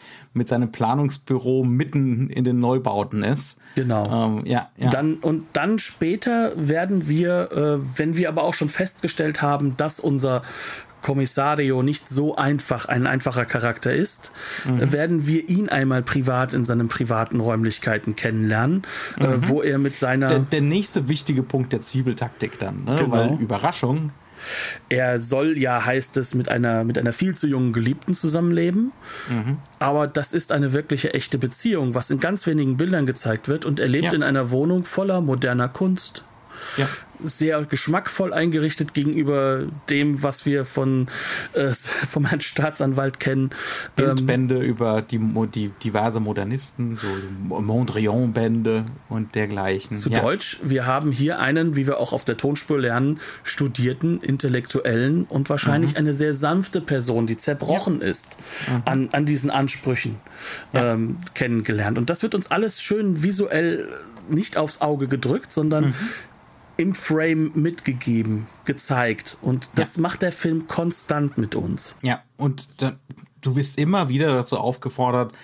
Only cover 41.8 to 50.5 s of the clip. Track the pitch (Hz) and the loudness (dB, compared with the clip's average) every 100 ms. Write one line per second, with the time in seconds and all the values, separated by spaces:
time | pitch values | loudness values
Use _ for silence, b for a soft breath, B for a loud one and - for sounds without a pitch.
41.8 | - - 139 151 143 151 - - 151 - | -4 -4 -2 0 0 0 -2 0 -2 0
42.8 | 135 135 135 - 135 135 131 B B B | 0 2 0 -2 -2 0 0 B B B
43.8 | B - 135 131 131 127 127 127 123 113 | B 0 2 2 2 2 2 2 0 0
44.8 | 117 110 110 113 110 110 107 107 101 - | 2 2 0 -2 0 0 -2 -2 -4 -4
45.8 | 113 104 113 110 107 107 98 135 - - | -2 0 2 0 -2 -2 -2 -4 -6 -6
46.8 | 120 110 104 95 95 95 95 87 107 117 | -6 -4 -6 -6 -8 -8 -6 -2 0 2
47.8 | 120 107 107 113 123 117 113 113 113 110 | 2 0 2 2 2 2 2 2 2 0
48.8 | 113 - - 110 107 110 104 101 95 95 | -2 -10 -8 -6 -4 -2 -2 -2 0 -2
49.8 | - 104 104 113 120 202 - | -2 -4 0 2 2 -2 -6